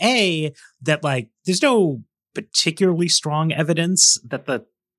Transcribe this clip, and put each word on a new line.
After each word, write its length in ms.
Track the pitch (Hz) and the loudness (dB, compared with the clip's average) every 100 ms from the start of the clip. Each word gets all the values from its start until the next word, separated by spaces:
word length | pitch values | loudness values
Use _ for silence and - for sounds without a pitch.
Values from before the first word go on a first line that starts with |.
A, 520 | 208 247 190 160 151 143 - _ | 0 2 0 0 -4 -8 -20 _
that, 200 | 135 151 | -2 -2
like, 280 | 151 131 107 _ - | 0 -4 -6 _ -4
there's 180 | 185 | 0
no 400 | - 240 175 127 - _ _ | 2 2 2 -2 -10 _ _
particularly 760 | - - - 180 156 190 165 175 | -14 -6 -2 -2 0 0 2 0
strong 420 | - 151 151 160 | 0 -2 -2 0
evidence 640 | 151 156 160 170 185 - - | 0 0 0 0 2 2 2
that 220 | 117 135 - | -2 -10 -4
the 200 | 123 - _ _ | -6 -6 _ _